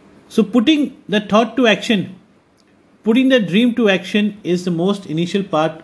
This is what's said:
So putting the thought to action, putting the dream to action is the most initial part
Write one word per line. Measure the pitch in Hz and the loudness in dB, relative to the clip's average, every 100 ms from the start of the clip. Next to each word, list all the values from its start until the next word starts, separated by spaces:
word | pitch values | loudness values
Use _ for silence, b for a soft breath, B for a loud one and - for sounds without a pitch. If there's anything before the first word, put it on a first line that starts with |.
| - - - | -20 -20 -6
So | - | -2
putting | 214 240 220 311 269 - - | 0 2 2 0 0 -8 -6
the | 208 | -4
thought | 208 208 233 - | 0 0 0 0
to | 240 | 2
action, | 196 - 214 - - _ _ _ _ _ _ _ _ | 0 0 -2 -2 -12 _ _ _ _ _ _ _ _
putting | 208 262 262 | 0 2 4
the | 262 | 2
dream | 180 180 240 233 | 2 2 2 2
to | 220 | 2
action | 190 185 214 208 202 | 0 0 -2 -2 -4
is | - 175 180 | -4 -4 -2
the | |
most | 165 180 196 - | -2 0 -2 -4
initial | 156 175 196 | -4 -2 -4
part | 190 156 160 160 | -2 -2 -2 -4